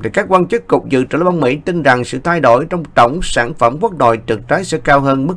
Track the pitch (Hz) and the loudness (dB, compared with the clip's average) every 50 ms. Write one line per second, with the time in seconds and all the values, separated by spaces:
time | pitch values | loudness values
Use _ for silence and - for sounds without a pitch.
0 | 113 113 - 196 208 185 185 185 175 - - 233 233 - 156 135 - - 139 127 | -8 -4 -4 -4 -2 0 0 0 2 0 -2 -4 -2 0 -2 -2 0 0 0 0
1 | 127 - - 147 175 180 180 165 143 123 135 147 - 190 175 170 151 139 123 123 | 0 -2 -2 -2 0 0 0 0 0 0 0 -2 -4 -4 -4 0 2 2 2 2
2 | 120 - - 131 - 175 175 170 143 120 117 127 147 - 185 175 151 - - 135 | 0 -4 -8 -6 -4 -2 -2 2 4 4 4 4 2 -2 -6 -6 -8 -2 2 2
3 | 120 120 135 - - - - 131 117 117 156 - 123 117 131 151 208 233 180 143 | 2 4 2 -2 -4 -2 -2 -2 -2 -2 -2 0 0 0 0 0 -4 -4 -2 0
4 | 135 117 113 110 - - 113 104 - - 147 180 196 - 165 156 - 156 143 139 | 2 2 2 0 -2 -4 -4 -4 -2 -2 -2 -2 -2 -4 -6 -4 0 2 2 2
5 | 139 139 135 135 135 135 127 | 2 2 0 0 -2 -4 -4